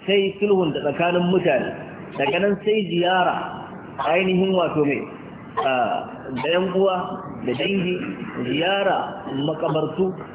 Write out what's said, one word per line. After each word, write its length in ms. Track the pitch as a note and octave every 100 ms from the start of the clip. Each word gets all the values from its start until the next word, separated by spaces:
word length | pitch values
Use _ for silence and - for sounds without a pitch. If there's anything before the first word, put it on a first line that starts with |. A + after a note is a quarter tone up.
sai 320 | - G3+ G3 -
sulhun 360 | G#3 F#3+ E3
da 60 | C#3
tsakanin 440 | D3 C3+ E3+ F3 F3+
mutane. 460 | F#3 E3+ - - - - - - -
Daga 200 | C#3 E3
nan 140 | G3+ G3
sai 240 | G#3+ G#3+ F3+
ziyara 500 | E3+ F3 F#3 F3 - - - - - - - C#3+
ainihin 480 | E3+ F#3 F#3 F#3+
wato 300 | F#3 D#3+ D#3 D3
mai, 160 | B2 - - - - - B5+ -
ah, 400 | B3+ A3 - - - - B2+
da 40 | C#3+
yan 200 | F3 F#3 F#3
uwa 200 | F#3+ F3+ F3+ F#3 - - B2+
da 60 |
dangi, 420 | B2 F3 G3 F3 F3 - - - B2 B2
ziyara 520 | C#3+ F3 G3 G3 D#3 - - C3+ C3+ D3
makabartu. 680 | - E3 D#3 D3+ - F#3 - -